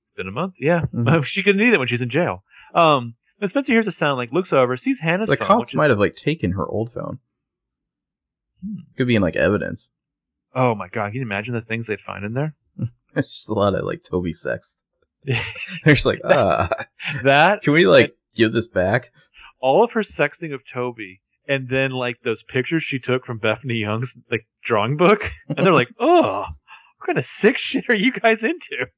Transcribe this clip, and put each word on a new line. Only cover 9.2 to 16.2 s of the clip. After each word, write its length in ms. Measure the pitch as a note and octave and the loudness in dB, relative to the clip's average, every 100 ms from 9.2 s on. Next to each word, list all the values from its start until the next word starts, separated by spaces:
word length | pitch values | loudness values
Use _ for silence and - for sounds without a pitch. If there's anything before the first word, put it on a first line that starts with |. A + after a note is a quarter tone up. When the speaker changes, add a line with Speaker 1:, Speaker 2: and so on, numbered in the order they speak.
Speaker 2:
like, 140 | F2+ - | 2 2
evidence. 540 | E2+ G2+ - - - _ _ _ _ _ _ C3 | 2 2 -2 -8 -16 _ _ _ _ _ _ -2
Speaker 1:
Oh 200 | B2+ G#2+ | 0 0
my 120 | F2+ | -6
God. 200 | A2+ G2+ | -6 -6
Can 40 | A2+ | -6
you 40 | |
imagine 300 | B2 G2+ G#2+ | -6 -6 -6
the 80 | A#2+ | -8
things 260 | A2 A2+ A2+ | -6 -8 -6
they'd 120 | G2+ | -8
find 220 | - G2 G2+ | -8 -10 -6
in 80 | |
there? 220 | B2 D3+ - _ - | -4 -6 -8 _ -10
Speaker 2:
<laughs> 360 | A#2+ - _ | -10 -10 _
There's 200 | - C#4 | -8 -8
just 160 | - - | -8 -6
a 40 | |
lot 220 | G#2+ G2+ F#2+ | 0 0 0
of, 100 | F#2+ | -4
like, 180 | E2+ | -8
Toby 300 | - F2+ F2 | -6 -4 -4
sex. 500 | D#2+ C2 A#1 - - _ _ | -6 -6 -8 -8 -18 _ _
Speaker 1:
<laughs> 240 | _ _ | _ _
Speaker 2:
They're 120 | C#3 A#2+ - - - F#3 D#3 | -6 -6 -6 -12 -14 -2 4
just 120 | C#3+ B2 | 4 4
like, 160 | - | 0